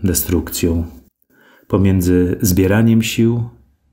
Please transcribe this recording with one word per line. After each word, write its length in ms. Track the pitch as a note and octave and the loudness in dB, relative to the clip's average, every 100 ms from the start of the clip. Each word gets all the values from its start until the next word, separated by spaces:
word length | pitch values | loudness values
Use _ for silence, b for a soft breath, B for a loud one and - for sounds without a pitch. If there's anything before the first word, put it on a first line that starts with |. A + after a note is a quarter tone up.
destrukcją, 840 | F#2+ D#2+ - F2 - - F2 E2 E2+ - _ _ _ b b b _ | -4 -4 -2 -4 -4 -4 -2 -2 -6 -12 _ _ _ b b b _
pomiędzy 720 | G2 G2 F#2+ F2+ F2+ F2+ - | 0 2 2 2 2 2 -2
zbieraniem 640 | A2+ F2+ F#2+ G#2+ A2+ A2+ | 0 2 2 2 4 2
sił 480 | A2+ - A2+ A#2+ A#2 - _ _ _ | 0 0 0 0 -6 -12 _ _ _